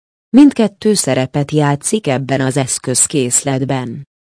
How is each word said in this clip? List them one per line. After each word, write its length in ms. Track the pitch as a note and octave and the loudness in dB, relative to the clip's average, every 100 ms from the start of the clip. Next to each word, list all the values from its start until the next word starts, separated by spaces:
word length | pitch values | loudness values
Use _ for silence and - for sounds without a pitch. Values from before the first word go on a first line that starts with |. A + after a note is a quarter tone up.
| _ _ _ | _ _ _
Mindkettő 640 | A#3+ C#4+ - G#3 - G#3+ | 6 6 6 -2 0 0
szerepet 580 | G3+ - C3 C3 D3 C#3+ | 0 0 -2 0 -2 -2
játszik 560 | D3+ D3 C#3+ - G#3+ D3 | 0 0 0 -2 -4 -2
ebben 340 | B2+ C3 C3+ | -4 -2 -2
az 160 | C3 C#3 | 0 -2
eszközkészletben. 1500 | C3 - - B2 - D3+ B2 - C#3 C3 C3+ C3+ B2 A#2+ C#3 _ _ | -4 -4 -4 -2 0 0 -2 -2 -2 -4 -2 -4 -6 -12 -16 _ _